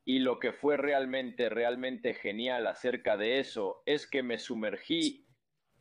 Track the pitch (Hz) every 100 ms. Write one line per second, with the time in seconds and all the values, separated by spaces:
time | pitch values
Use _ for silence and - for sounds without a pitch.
0 | - 131 127 120 117 - 143 147 139 139
1 | 131 131 127 - 117 107 120 123 131 123
2 | 120 - 101 104 127 123 104 - 127 123
3 | - 104 110 135 131 117 95 - - 147
4 | - 139 123 113 - 113 107 98 - 165
5 | 151 135 _ _ _ _ _ _